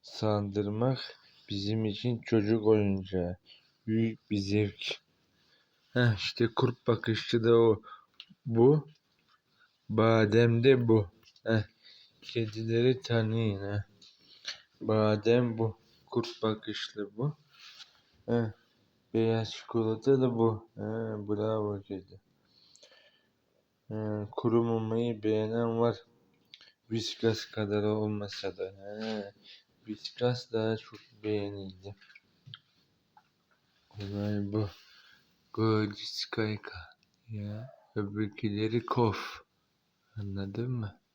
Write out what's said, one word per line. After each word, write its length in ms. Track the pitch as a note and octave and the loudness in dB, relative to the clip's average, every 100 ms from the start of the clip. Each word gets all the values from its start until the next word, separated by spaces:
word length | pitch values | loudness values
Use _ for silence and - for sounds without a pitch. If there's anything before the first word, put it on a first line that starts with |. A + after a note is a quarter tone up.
Saldırmak 960 | - - G#2+ G#2 G2+ G2 G2+ G#2+ B2+ B2+ - - _ _ - | -16 -4 0 0 0 -2 -2 0 0 -2 -8 -16 _ _ -8
bizim 360 | G2+ G2+ A2 | -4 -2 0
için 340 | A2 G2 B2 A#2 | -2 -2 -4 -4
çocuk 480 | - A2+ G2+ A2+ G#2+ | 2 2 4 2 4
oyuncağı. 720 | G#2+ G2+ G2 F#2+ F#2+ F2 F#2 _ - _ _ - | 4 4 0 -2 -2 -2 -6 _ -20 _ _ -2
Büyük 440 | A2+ A2+ A2 _ | 0 0 -4 _
bir 60 | G#2 | -4
zevk. 640 | G2 G#2 G2+ - - - _ _ _ _ _ _ _ _ _ | 0 0 0 -4 -10 -10 _ _ _ _ _ _ _ _ _
Heh, 260 | B2 A#2+ G2+ | 2 2 2
işte 300 | - - A#2 | -4 -2 0
kurt 320 | - A#2+ A#2 - | 2 0 0 -2
bakışçı 560 | A2+ - A2 - A#2+ | 0 0 -4 0 2
da 120 | A2+ | 6
o. 260 | A#2 A2+ G#2 - - _ _ - - | 6 6 2 -4 -20 _ _ -20 -14
Bu. 420 | - A2+ B2+ D3+ - _ _ _ _ _ _ _ _ _ - | -2 6 6 6 0 _ _ _ _ _ _ _ _ _ -2
Badem 760 | G#2+ A2+ A2+ G#2+ A2 A#2+ A#2 | 2 6 6 6 6 6 6
de 240 | B2+ B2+ A#2 | 6 6 6
bu. 200 | A2 G2+ _ - - | 4 4 _ -20 -8
Heh. 200 | A2+ A2 G#2 _ - - - _ | 0 0 0 _ -20 -20 -20 _
Kedileri 800 | - B2 A2 G#2+ A2+ A2+ B2+ B2+ | -8 -4 -4 -6 -2 2 2 2
tanıyın, 720 | - A#2 A2 A2+ A2 G2 G2 | 0 0 2 0 0 -2 -4
heh. 100 | G2+ - _ - _ _ - - - _ _ | -6 -6 _ -20 _ _ -18 -16 -16 _ _
Badem 760 | A2 A2 G#2+ G#2+ G#2+ A#2+ B2 A2+ | 0 2 4 2 4 4 4 0
bu. 200 | A2+ - _ _ _ | -4 -4 _ _ _
Kurt 320 | A#2+ A#2 - | -4 -4 -4
bakışlı 760 | A2 G#2+ - G#2 - G#2+ G2+ G#2 | -4 -4 -8 -10 -10 -10 -10 -4
bu. 180 | C#3+ D3+ _ - - - - _ _ _ - | -6 -6 _ -20 -20 -20 -20 _ _ _ -2
Heh, 220 | A#2 A2 - _ _ _ _ _ | -2 -2 -8 _ _ _ _ _
beyaz 380 | A#2 A2+ A2+ A2 | 0 2 2 -2
çikolata 680 | - - A#2 A2 A2 C3+ C3+ | -8 -4 -2 0 0 2 4
da 140 | B2+ | 4
bu. 340 | A#2 A2+ G#2+ - | 4 2 2 -8
He, 60 | - G#2+ A2+ A2+ G#2+ G2+ | -10 -8 -6 -6 -6 -4
bravo 540 | G#2 G#2+ A2 G#2 G2+ | -2 0 -2 -2 -6
kedi. 400 | G2 G2 F#2 G2+ _ _ _ _ _ _ - - _ _ _ _ _ _ _ _ _ | -8 -12 -12 -20 _ _ _ _ _ _ -20 -20 _ _ _ _ _ _ _ _ _
He, 100 | G#2+ G#2+ G#2 G#2 | -8 -6 -6 -6
kuru 320 | - A#2+ A#2 | -4 2 2
mamayı 600 | A#2 A2+ A2 A2+ A#2+ A2 | 2 0 0 -2 -2 -2
beğenen 560 | G#2+ G#2+ G#2+ A2+ A#2 A2+ | 0 0 0 -2 -2 2
var. 180 | A#2 G#2+ _ _ _ _ _ - - _ _ | 0 0 _ _ _ _ _ -20 -20 _ _
Whiskas 580 | A2+ - - A2+ G#2+ | -6 -6 0 0 0
kadar 380 | - - G2+ G#2 | -6 -6 -2 0
olmasa 760 | G#2+ G#2+ G#2+ G#2 G2+ - G2 F#2 | 0 0 -2 -4 -8 -8 -8 -6
da. 60 | |
He, 680 | F#2+ G2 G2+ G#2 A2 G#2+ G2+ _ - - _ _ | -10 -10 -14 -8 -6 -6 -8 _ -20 -20 _ _
Whiskas 680 | A2 G#2+ - - B2 A#2+ - | -14 -12 -12 -4 -2 -2 -4
daha 240 | A2+ A2 A2 | -2 0 -2
çok 220 | - - - G#2+ | -6 -20 -20 -10
beğenildi. 720 | G#2+ G#2 G2+ G2+ F#2+ F#2 G2 G2+ - - _ _ - - _ _ _ _ _ _ _ _ _ _ _ _ _ | -4 -2 -4 -8 -12 -14 -18 -18 -20 -20 _ _ -20 -20 _ _ _ _ _ _ _ _ _ _ _ _ _
Olay 640 | G#2 G2 G#2 G#2 G#2 G2+ | -12 -8 -4 -2 -2 -2
bu. 160 | G#2 G#2 - - - - - _ _ _ | -2 -4 -8 -20 -20 -20 -20 _ _ _
Gorgeous 720 | - A2 G#2+ G#2 G2+ - - | 0 2 2 0 -4 -10 -10
Kayka. 540 | - - A2 G#2 - F2+ - _ _ _ - | -6 -4 -4 -4 -10 -16 -18 _ _ _ -14
Ya, 400 | G#2+ G2+ G#2+ B2+ - _ | -10 -8 -10 -14 -20 _
öbürküleri 880 | - G2+ G2+ G#2+ - A2 G2+ A2 A#2 | -6 -4 -4 -4 -4 -4 -2 0 0
kof. 580 | - - A2+ F#2+ - - _ _ _ _ _ _ _ | 0 2 2 2 -8 -14 _ _ _ _ _ _ _
Anladın 560 | G#2+ G2+ G2 G2 G2+ B2 | -12 -8 -6 -6 -6 -4
mı? 280 | B2 G#2 - _ | -4 -6 -10 _